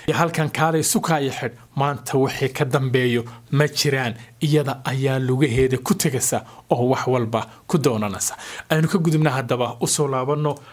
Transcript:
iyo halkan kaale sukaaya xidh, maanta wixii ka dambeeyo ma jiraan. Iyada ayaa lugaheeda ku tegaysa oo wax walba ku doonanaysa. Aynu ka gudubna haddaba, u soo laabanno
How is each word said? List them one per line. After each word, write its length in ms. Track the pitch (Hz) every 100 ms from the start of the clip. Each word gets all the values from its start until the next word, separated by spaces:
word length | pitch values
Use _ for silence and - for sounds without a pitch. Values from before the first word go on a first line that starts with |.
| -
iyo 80 | 117
halkan 320 | 165 165 151
kaale 320 | - 160 160
sukaaya 500 | 139 220 - 160 135
xidh, 240 | 127 123 - - -
maanta 420 | 143 139 - 139
wixii 340 | 131 - 135
ka 120 | -
dambeeyo 600 | 143 139 131 127 123 120 117 - -
ma 120 | 139 147
jiraan. 460 | - 147 135 123 117 - -
Iyada 380 | 156 151 139 131
ayaa 340 | 127 131 135 131
lugaheeda 600 | 131 131 147 120 131 127
ku 160 | -
tegaysa 500 | 208 160 131 - 117 - - -
oo 180 | 135 123
wax 160 | 131 -
walba 420 | 127 113 113 - - -
ku 120 | 175
doonanaysa. 580 | 139 110 104 92 - - - - -
Aynu 200 | 156 160
ka 100 | 196
gudubna 320 | 165 156 156
haddaba, 460 | 131 127 123 120 -
u 60 | 143
soo 220 | - 143
laabanno 500 | 131 127 147 151 139 -